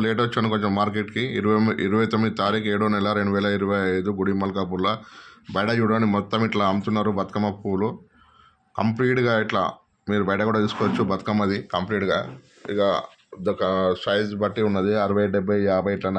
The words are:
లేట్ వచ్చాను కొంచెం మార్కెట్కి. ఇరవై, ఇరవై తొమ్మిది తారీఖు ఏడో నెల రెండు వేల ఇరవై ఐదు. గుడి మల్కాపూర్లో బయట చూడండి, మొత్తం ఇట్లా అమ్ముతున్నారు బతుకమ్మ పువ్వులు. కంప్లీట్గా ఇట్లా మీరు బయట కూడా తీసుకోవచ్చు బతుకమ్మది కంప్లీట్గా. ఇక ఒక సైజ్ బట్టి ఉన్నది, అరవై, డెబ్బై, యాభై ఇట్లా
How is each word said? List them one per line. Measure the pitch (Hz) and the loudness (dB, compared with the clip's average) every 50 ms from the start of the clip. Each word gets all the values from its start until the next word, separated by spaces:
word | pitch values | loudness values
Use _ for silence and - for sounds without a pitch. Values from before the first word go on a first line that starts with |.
లేట్ | 110 113 110 117 120 | 4 2 2 0 0
వచ్చాను | 117 - 123 110 110 | 0 0 0 0 0
కొంచెం | 110 107 107 101 98 101 | 0 0 0 0 2 2
మార్కెట్కి. | 104 104 101 107 101 104 - 107 123 131 117 104 | 0 0 0 -4 -4 -4 -4 -4 -4 -4 -4 -2
ఇరవై, | 98 107 107 107 110 110 - - 92 | 2 2 4 4 4 2 2 0 0
ఇరవై | 98 104 110 113 107 | 0 2 2 2 2
తొమ్మిది | 151 131 113 110 - - | 2 0 0 0 0 0
తారీఖు | 98 101 107 110 107 107 104 | 0 0 0 0 0 0 0
ఏడో | 101 107 107 104 | 0 0 0 0
నెల | 101 98 104 104 104 | 0 0 0 0 0
రెండు | 101 101 98 | 0 0 0
వేల | 101 101 101 101 | 0 0 0 0
ఇరవై | 95 98 98 101 98 95 92 92 | 0 0 0 0 0 0 0 0
ఐదు. | 92 90 104 101 95 | 0 0 -2 -2 -2
గుడి | 95 98 98 98 | -2 0 0 0
మల్కాపూర్లో | 98 98 92 98 95 87 92 90 92 101 110 110 - - - - - - - - - - - | -2 -2 -2 -4 -4 -4 -2 -2 0 -2 -2 -4 -8 -18 -20 -20 -20 -20 -20 -20 -16 -6 -2
బయట | 95 104 110 117 117 | -2 0 0 2 2
చూడండి, | 113 107 110 113 113 104 101 | 2 2 2 2 2 2 2
మొత్తం | 101 98 - 113 110 113 110 | 0 0 -2 -2 0 0 0
ఇట్లా | - 104 101 95 | 2 2 2 2
అమ్ముతున్నారు | 98 101 98 110 107 107 101 107 98 98 | 2 0 0 0 0 0 0 0 0 -2
బతుకమ్మ | 95 - - 104 107 101 95 101 | -4 -2 -2 -2 -2 -2 -2 -4
పువ్వులు. | 101 101 95 95 104 117 180 - - _ _ _ - _ _ _ - _ _ _ _ _ - 98 | -4 -2 -2 0 0 -2 -4 -8 -16 _ _ _ -20 _ _ _ -20 _ _ _ _ _ -6 -2
కంప్లీట్గా | 104 113 113 117 127 127 127 127 123 120 113 110 107 | 0 0 0 2 2 2 2 2 2 2 2 2 0
ఇట్లా | 110 110 98 90 80 - - _ _ _ _ - 104 | 0 0 0 0 0 -4 -8 _ _ _ _ -6 -2
మీరు | 104 104 95 95 | 0 0 2 0
బయట | 98 98 107 113 | 0 2 2 2
కూడా | 110 110 104 | 2 2 2
తీసుకోవచ్చు | 107 - - 110 101 95 - 110 95 | 0 0 0 0 0 2 0 0 0
బతుకమ్మది | 95 92 - 110 107 107 104 98 101 101 - - - | 0 -4 -2 -2 0 0 0 0 -2 -4 -6 -4 -4
కంప్లీట్గా. | 90 92 95 107 98 95 92 80 87 - 131 131 131 - _ _ - - - 104 | -4 -2 -2 -2 -2 0 0 0 -2 -2 -6 -12 -18 -20 _ _ -18 -10 -6 0
ఇక | 101 98 98 87 - - - - _ _ _ - 98 90 104 95 | 2 2 2 2 0 -4 -8 -20 _ _ _ -16 -6 -4 -4 -2
ఒక | - 101 92 95 95 95 92 90 - - | 0 0 0 2 2 2 2 0 0 -2
సైజ్ | 107 101 104 107 104 104 101 104 | 0 0 0 0 -2 -2 -2 -2
బట్టి | 101 104 117 107 107 | -2 0 0 0 2
ఉన్నది, | 101 95 92 104 107 107 101 | 2 2 2 2 2 2 2
అరవై, | 98 101 104 104 98 95 | 2 2 2 2 2 0
డెబ్బై, | 101 92 101 104 101 101 98 | 0 0 2 0 2 2 2
యాభై | 92 92 90 101 98 92 | 2 2 2 0 -2 -2
ఇట్లా | - 95 95 | -2 -2 0